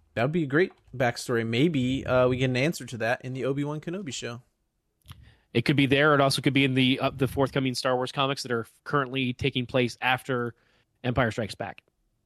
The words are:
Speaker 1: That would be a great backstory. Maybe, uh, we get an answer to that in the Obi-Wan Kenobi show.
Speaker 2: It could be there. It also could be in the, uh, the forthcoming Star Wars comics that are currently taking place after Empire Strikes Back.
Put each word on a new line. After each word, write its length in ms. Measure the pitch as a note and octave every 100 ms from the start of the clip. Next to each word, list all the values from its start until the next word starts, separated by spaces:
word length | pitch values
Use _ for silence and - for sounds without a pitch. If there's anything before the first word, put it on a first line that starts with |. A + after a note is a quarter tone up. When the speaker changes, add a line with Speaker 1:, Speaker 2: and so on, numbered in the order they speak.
| _ -
Speaker 1:
That 60 |
would 100 | B2
be 120 | F3
a 40 | C#3+
great 260 | C#3+ F#3+ - _ B2+
backstory. 480 | B2 - - A#2
Maybe, 640 | A2+ A#2 E3+ C#3+ B2 C3 -
uh, 220 | B2+ B2+
we 100 | B2+
get 80 | C3
an 100 | B2
answer 280 | D3 - B2
to 120 | A2+
that 240 | A2+ B2+ B2+
in 80 |
the 120 | C3 B2+
Obi-Wan 340 | C#3 C#3+ D3+
Kenobi 320 | D#3+ F3+ F3+
show. 300 | - A#2 A#2+ _ _ _ _ _ _ - - - _ _ A#2+
Speaker 2:
It 100 | -
could 100 | C#3
be 120 | C3+
there. 260 | C#3 D3+
It 80 | C#3+
also 180 | C#3 C#3
could 100 | C#3
be 100 | C3+ C#3
in 100 | C3
the, 240 | B2+ C3
uh, 100 | C3 C3
the 120 | C3
forthcoming 460 | C3+ C3 C#3+ C3
Star 220 | B2 C3 B2+
Wars 160 | B2+
comics 320 | - C3+ C#3
that 80 | B2+
are 160 | A#2+ A2 _
currently 500 | - D3 B2+ C3+ B2+
taking 320 | B2 C#3 B2+ A#2+
place 320 | C3 A#2+ -
after 500 | B2 B2+ - B2 A#2+ - _ _ _ _
Empire 280 | B2 B2 A#2
Strikes 240 | G#2 G#2+ -
Back. 260 | G2+ - _ _ _ _